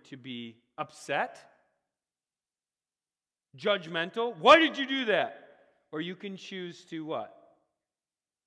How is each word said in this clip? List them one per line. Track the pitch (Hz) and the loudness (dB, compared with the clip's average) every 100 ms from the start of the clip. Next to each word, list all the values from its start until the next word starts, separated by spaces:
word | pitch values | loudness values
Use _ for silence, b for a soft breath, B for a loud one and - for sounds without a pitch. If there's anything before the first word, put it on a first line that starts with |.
| - | -18
to | 135 | -16
be | 127 120 117 113 _ - | -12 -12 -12 -16 _ -12
upset, | 147 - - 147 240 - - _ _ _ _ _ _ _ _ _ _ _ _ _ _ _ _ _ _ _ _ 131 | -12 -12 -4 -4 -4 -8 -20 _ _ _ _ _ _ _ _ _ _ _ _ _ _ _ _ _ _ _ _ -6
judgmental. | 185 202 165 170 170 226 240 175 | -2 -2 -2 -4 -4 -2 -4 4
"Why | 208 320 | 8 10
did | 311 220 | 8 0
you | 269 | -4
do | 269 233 | -2 0
that?" | 175 120 - - - _ _ _ | 2 0 -6 -20 -20 _ _ _
Or | 160 | -8
you | 170 180 | -8 -8
can | 202 190 | -12 -12
choose | - 190 175 160 - | -12 -10 -10 -12 -12
to | 165 156 | -10 -6
what? | 131 104 - - _ _ _ _ _ _ _ _ _ | -6 -8 -14 -20 _ _ _ _ _ _ _ _ _